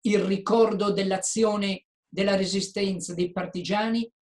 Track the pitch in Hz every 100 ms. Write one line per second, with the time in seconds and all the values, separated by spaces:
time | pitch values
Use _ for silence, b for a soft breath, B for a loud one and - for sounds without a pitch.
0 | 220 202 185 196 - 226 220 202 202 190
1 | 196 190 - 220 220 208 196 190 _ _
2 | _ - 196 196 190 196 180 208 196 180
3 | 170 175 180 185 175 185 151 208 220 226
4 | 233 _